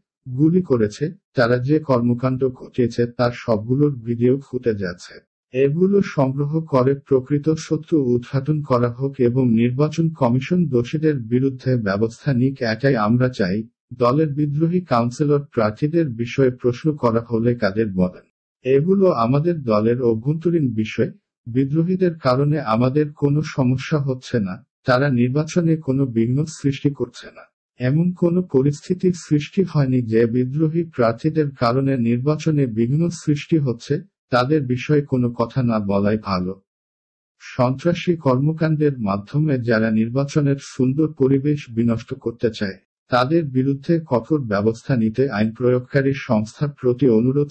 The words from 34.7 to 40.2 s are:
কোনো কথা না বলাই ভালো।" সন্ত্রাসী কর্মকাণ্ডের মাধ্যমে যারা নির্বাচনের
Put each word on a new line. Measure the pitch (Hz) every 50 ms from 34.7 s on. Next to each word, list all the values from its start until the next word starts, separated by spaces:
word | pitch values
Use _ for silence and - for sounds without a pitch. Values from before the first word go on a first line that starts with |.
| 123 123 - - 151 147 143
কোনো | - 131 127 120 120
কথা | 120 - 117 117 - 135 123
না | 120 113 107
বলাই | 101 98 98 101 101 104 110 107
ভালো।" | 107 101 95 90 90 92 95 - _ _ _ _ _ _ _ _ _ _ _ _ _ _ _ _ -
সন্ত্রাসী | - - - 123 127 135 135 - 170 170 - - 180 175
কর্মকাণ্ডের | 165 - 135 127 127 139 156 160 160 160 160 160 147 151 147 139 127
মাধ্যমে | 110 95 98 101 101 - - 143 156 156 135 127
যারা | 117 120 117 110 110 113
নির্বাচনের | 110 110 113 117 120 135